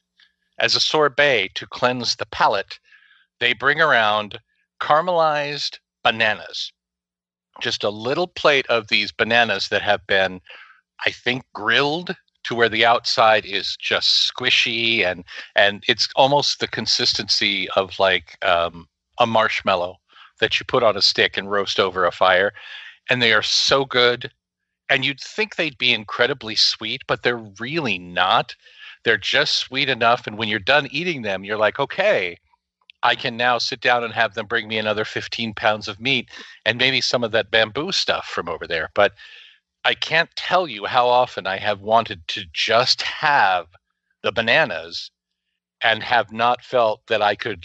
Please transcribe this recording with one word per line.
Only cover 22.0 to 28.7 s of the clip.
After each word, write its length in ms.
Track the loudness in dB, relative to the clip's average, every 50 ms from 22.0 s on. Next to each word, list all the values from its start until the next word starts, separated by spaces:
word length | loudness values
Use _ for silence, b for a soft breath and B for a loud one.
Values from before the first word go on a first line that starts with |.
| 0
a 60 | 0
fire. 420 | 2 2 4 4 4 4 2 0 B B B B B B B B B B B -2
And 100 | 0 2
they 140 | 2 4 4
are 80 | 2
so 420 | 2 0 0 0 2 2 2 2 2
good. 460 | 0 2 2 4 4 2 0 -6 -12 _ _ _ _ _ _ _ _ _ _ _ -2
And 140 | 0 0 0
you'd 160 | -2 -4 -6
think 360 | -10 -8 -6 -4 -4 -4 -4
they'd 220 | -4 -4 -4 -4 -2
be 120 | 0 0 0
incredibly 640 | 0 -2 -4 -2 0 0 0 0 -4 -8 -4 0
sweet, 460 | 0 0 0 0 -2 -6 -8 -8 -6 -4
but 160 | -4 -4 -2 0
they're 200 | -2 -2 -2 -6 -12 -14 -12
really 380 | -10 -6 -4 -4 -2 -2 -4
not. 560 | -4 -8 -6 -2 0 2 2 2 2 0 -2 -10 B B B